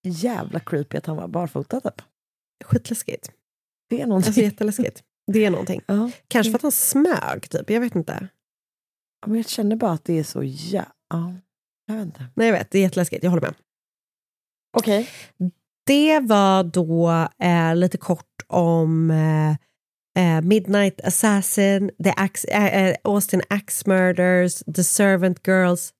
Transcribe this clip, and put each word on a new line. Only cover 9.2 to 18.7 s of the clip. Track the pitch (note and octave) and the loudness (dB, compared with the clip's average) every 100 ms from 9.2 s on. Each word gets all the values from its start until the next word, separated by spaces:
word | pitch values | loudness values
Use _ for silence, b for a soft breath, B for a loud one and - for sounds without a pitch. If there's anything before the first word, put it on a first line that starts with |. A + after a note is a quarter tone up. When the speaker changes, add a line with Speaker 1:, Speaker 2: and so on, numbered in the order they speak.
Speaker 1:
Ja, | G#3 | -4
men | A3 | -4
jag | A3 | -4
känner | - G#3 A3+ | -4 -2 0
bara | A3+ | -2
att | D#3+ | -2
det | - E3 | -2 -2
är | |
så | D#3 C3 | -2 -6
jä-, | C3+ C#3 E3 F#3+ - _ _ | -8 -8 -6 -6 -6 _ _
ja. | E3 F3 F3+ _ _ _ _ - | -8 -8 -12 _ _ _ _ -12
Jag | A3 | -10
vet | F3+ | -10
inte. | - C3 | -12 -10
Speaker 2:
Nej, | - A3+ | 0 0
jag | |
vet. | G#3 - | 0 0
Det | G3 | 0
är | |
jätteläskigt. | F#3+ - F3 - | 2 0 -4 -2
Jag | F3+ | 0
håller | F3 | 0
med. | - - _ _ _ _ _ _ _ _ _ _ _ - | -2 -8 _ _ _ _ _ _ _ _ _ _ _ -4
Speaker 1:
Okej. | G#3+ G#3 B3 B B _ F3+ _ _ _ - | 0 -2 -2 B B _ -6 _ _ _ 2
Speaker 2:
Det | C#4 D#4 D#4 | 4 6 4
var | A#3+ G#3 G3 F#3+ | 4 4 6 4
då, | F3 F3+ D#3+ E3 E3+ E3 E3 _ | 2 -2 0 2 2 2 0 _
eh, | F3 E3+ E3 E3 | 2 4 2 2
lite | F3+ F#3 | 2 -2
kort | - E3+ - - - | -4 -4 -4 -20 -4
om, | F3+ E3+ | 0 2